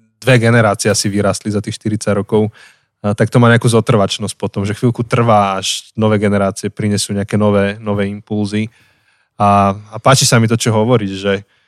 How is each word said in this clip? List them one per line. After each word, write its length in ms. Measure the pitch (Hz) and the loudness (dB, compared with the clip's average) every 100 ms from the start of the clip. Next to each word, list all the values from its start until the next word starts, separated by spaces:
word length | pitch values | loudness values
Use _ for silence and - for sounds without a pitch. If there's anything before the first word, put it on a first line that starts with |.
| _ _ | _ _
dve 180 | 120 123 | 2 2
generácie 480 | 117 117 107 98 110 | 4 4 2 0 0
asi 180 | 101 107 | -2 -2
vyrastli 420 | 101 98 95 107 | -2 -2 -2 -4
za 100 | 104 | -6
tých 160 | 107 - | -6 -8
štyridsať 380 | 110 104 110 101 | -6 -4 -2 -4
rokov, 340 | 95 107 107 - - _ _ _ | 0 0 0 -6 -20 _ _ _
a 120 | 104 | -4
tak 160 | 101 110 | -2 0
to 100 | 127 | 4
má 80 | 117 | 4
nejakú 200 | 117 120 | 4 2
zotrvačnosť 680 | 113 - 113 95 - 101 | 2 2 0 0 -4 -8
potom, 280 | - 98 104 | -8 -8 -4
že 100 | 101 | -6
chvíľku 300 | 101 123 113 | -2 -2 -2
trvá, 540 | 117 - 117 107 98 95 | -2 0 2 2 2 -2
až 320 | - - - | -6 -8 -8
nové 240 | - 110 107 | -2 0 2
generácie 520 | 104 101 98 - 104 | 0 0 -2 -4 -8
prinesú 420 | - 104 101 - | -6 -2 -2 -4
nejaké 240 | 101 98 104 | -6 -4 0
nové, 420 | 104 101 101 107 | 2 2 0 -4
nové 300 | 107 101 98 | -6 -4 -4
impulzy. 580 | 104 - 107 101 107 110 _ _ _ _ _ _ - | -6 -6 -6 -4 -4 -6 _ _ _ _ _ _ 0
A, 400 | 101 101 98 101 | 2 4 2 -2
a 220 | - 110 | -10 -2
páči 240 | 127 135 | 2 2
sa 160 | 135 120 | 4 2
mi 80 | 110 | 2
to, 80 | 113 | 0
čo 160 | 123 | 0
hovoríš, 480 | 107 110 120 101 98 | 0 2 0 -2 -6
že, 160 | 101 98 - _ | -4 -4 -6 _